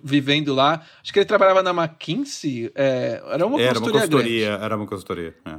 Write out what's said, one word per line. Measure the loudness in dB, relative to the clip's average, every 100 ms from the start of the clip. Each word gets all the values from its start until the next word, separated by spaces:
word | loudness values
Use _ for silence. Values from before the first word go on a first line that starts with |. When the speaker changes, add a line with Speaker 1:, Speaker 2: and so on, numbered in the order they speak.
Speaker 1:
vivendo | 0 0 2 0 0
lá. | 2 2 0 -6 -20
Acho | -2
que | 0
ele |
trabalhava | 2 4 6 4
na | 2
McKinsey, | 0 -2 -4 -6 -6 -6 -6 -6 -4 -6
é, | -2 0 0 -2 -6 -6
era | -2 0
uma | 2
Speaker 2:
Era | 2 0
uma |
Speaker 1:
consultoria | 0 2
Speaker 2:
consultoria, | 2 2 2 0 -2
Speaker 1:
grande. | -2
Speaker 2:
era | -4 -6
uma | -6
consultoria, | -10 -8 -8 -10 -14
é. | -16